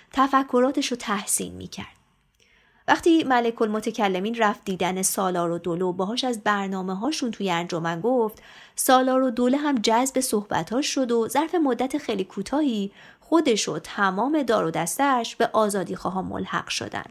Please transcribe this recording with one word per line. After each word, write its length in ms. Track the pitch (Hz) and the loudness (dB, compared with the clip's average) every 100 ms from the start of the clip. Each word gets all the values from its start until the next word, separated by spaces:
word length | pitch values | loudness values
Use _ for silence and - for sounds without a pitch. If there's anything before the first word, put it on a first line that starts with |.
| - | -6
تفکراتش 760 | - 269 269 269 247 254 285 277 | 0 4 4 4 4 4 2 -2
رو 100 | 240 | -4
تحسین 560 | - 202 196 - 185 | -2 -4 -2 -4 -4
می‌کرد. 500 | 180 180 - - - _ _ _ _ _ _ _ _ - | -10 -12 -12 -14 -18 _ _ _ _ _ _ _ _ -4
وقتی 360 | 302 359 330 | 0 4 4
ملک 380 | 269 247 233 233 | 4 2 2 0
المتکلمین 760 | 220 214 220 220 208 185 202 233 | -2 -2 -4 -2 0 0 -2 0
رفت 300 | 208 220 - | 0 0 -4
دیدن 360 | 180 180 185 | -2 -2 -2
سالار 500 | 190 - 190 180 170 | -2 0 0 0 -2
و 60 | 170 | -2
دوله 280 | 180 170 185 | -4 -2 -2
و 80 | |
باهاش 300 | 180 190 247 | -2 -2 -2
از 200 | 262 226 | -4 -2
برنامه‌هاشون 880 | 214 202 196 190 185 190 240 311 247 | 0 0 -2 -4 -4 -4 -4 -4 -4
توی 180 | 214 196 | -4 -2
انجمن 520 | 170 175 170 165 170 | -2 -2 -4 -2 -2
گفت، 400 | 220 254 220 - - - - - | 0 2 0 -4 -18 -20 -14 -2
سالار 460 | - 254 262 262 | 4 4 4 2
و 100 | 262 | 2
دوله 260 | 233 247 277 | 2 2 2
هم 180 | 294 269 | 2 0
جذب 440 | 214 226 262 - | 4 2 2 0
صحبتاش 680 | 269 214 202 - 165 233 294 | 0 0 0 -2 -2 -2 0
شد 240 | 285 254 | 0 2
و 160 | 233 214 | 2 2
ظرف 280 | 262 320 359 | 0 0 2
مدت 420 | 285 240 254 294 | 2 2 -2 -2
خیلی 260 | - 202 | -4 -4
کوتاهی 680 | 190 - 196 285 294 214 196 - - - | -4 -6 -4 0 2 0 -2 -6 -20 -20
خودش 500 | - 330 311 208 - | 0 2 4 2 0
و 100 | 151 | -6
تمام 640 | - - 196 185 247 311 | -6 0 0 2 0 2
دار 220 | 240 214 165 | 2 2 2
و 60 | |
دستش 640 | 165 175 - 277 254 226 - | -2 -2 0 2 2 0 -2
به 140 | - | 0
آزادیخواها 680 | 220 214 202 202 185 175 185 | 2 2 0 -4 -6 -6 -4
ملحق 480 | 180 196 185 - - | -4 -6 -4 -6 -4
شدن. 360 | - - - - | -6 -6 -8 -10